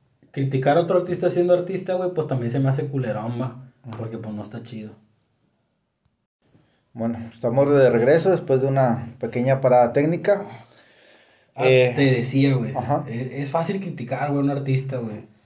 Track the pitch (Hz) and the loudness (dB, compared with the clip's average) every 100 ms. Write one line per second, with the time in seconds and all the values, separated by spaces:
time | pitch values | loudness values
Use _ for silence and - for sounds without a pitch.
0 | _ _ _ 139 135 135 143 160 170 180 | _ _ _ -4 -2 0 4 2 4 0
1 | 175 175 175 175 175 180 180 190 - 180 | 0 -2 0 2 2 2 2 -6 -4 -2
2 | 180 156 143 127 117 135 135 135 - 135 | -2 -2 -2 -2 -2 0 0 0 -2 -4
3 | 117 104 117 120 123 - - _ 117 110 | -4 -4 -6 -6 -6 -8 -20 _ -16 -10
4 | 113 113 110 104 - 113 - 110 107 - | -10 -10 -10 -10 -10 -14 -14 -14 -14 -18
5 | _ _ _ _ _ _ _ _ _ _ | _ _ _ _ _ _ _ _ _ _
6 | _ _ _ _ _ _ _ _ _ 117 | _ _ _ _ _ _ _ _ _ -6
7 | 113 117 - - 120 127 139 143 127 117 | -6 -6 -10 -6 -2 2 4 6 6 4
8 | 120 165 190 175 - 131 135 135 127 107 | 4 4 4 0 2 0 2 2 2 0
9 | - - 117 123 127 131 127 123 117 139 | -6 -10 -6 -2 0 2 4 6 6 4
10 | 156 170 202 196 - - - - _ _ | 0 0 0 0 -2 -16 -20 -20 _ _
11 | _ _ _ _ _ - 131 127 127 143 | _ _ _ _ _ 0 4 6 4 4
12 | 139 120 117 135 139 131 107 127 117 143 | 2 2 0 2 2 2 -2 -4 -2 -2
13 | 135 117 131 139 139 165 170 190 180 139 | -2 -6 -6 -6 -4 -2 -2 -4 -6 -10
14 | 113 135 143 143 139 139 - 131 - 127 | -8 -4 -2 0 0 -2 -2 -2 -2 -6
15 | 113 104 - _ | -8 -10 -16 _